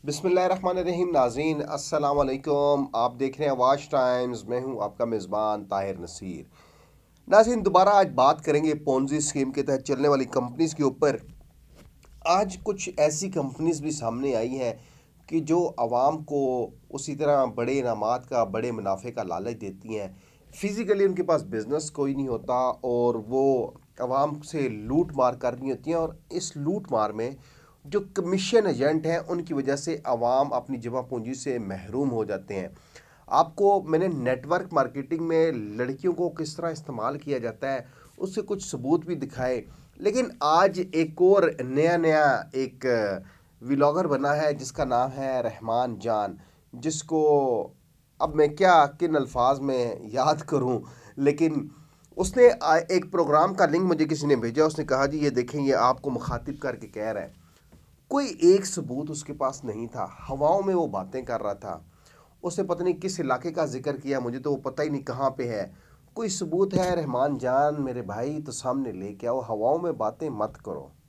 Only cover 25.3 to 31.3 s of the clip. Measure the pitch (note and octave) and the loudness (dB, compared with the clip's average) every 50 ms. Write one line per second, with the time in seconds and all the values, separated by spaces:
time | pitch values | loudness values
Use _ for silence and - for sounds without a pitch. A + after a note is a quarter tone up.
25.3 | B2 B2 - B2 A#2+ B2 C3 C3+ B2+ - - D#3 E3 E3 E3 D#3+ D#3+ - _ _ | 2 0 -2 -4 -4 -2 -6 -6 -6 -6 -4 -4 -2 -2 -2 -4 -6 -14 _ _
26.3 | D#3+ F3 F3 - - D3+ C#3+ D#3 F#3+ G#3 G3 - B2+ A2 G#2+ G#2+ G#2 A2 A2+ B2 | -8 -8 -8 -8 -8 -4 -4 -2 -2 -4 -4 -2 0 0 0 0 -2 -4 -6 -6
27.3 | C#3 - - - - - - - _ _ _ C#3+ E3 G#3 G3 - - F#3+ F3 F3 | -6 -10 -20 -20 -20 -20 -20 -20 _ _ _ -4 -4 -4 -4 -2 -6 -4 -2 0
28.3 | F#3+ F#3+ F#3+ - A#3+ A3+ G#3 F#3+ C#3 A#2 C3+ D3 D#3 D#3+ D#3 D#3+ E3 E3+ - - | 0 0 0 4 4 4 4 4 0 2 2 2 2 2 0 0 -2 -2 -2 -4
29.3 | F3+ E3+ E3 E3+ D#3+ C#3 B2 C3 C#3 C#3 - E3+ D#3+ - - - B2+ A#2 A#2+ A#2+ | -4 -4 -4 -4 -4 -2 0 0 -2 -2 -2 -6 -6 -6 -2 -2 0 2 2 2
30.3 | B2+ C3+ C#3+ C#3 A#2+ B2 - - C3+ B2 A2+ A#2+ A#2+ C3 B2 B2 C3 A#2+ A2 A#2 | 4 4 2 2 0 -4 -4 -4 -8 -8 -6 -4 -4 -4 -4 -4 -6 -6 -6 -6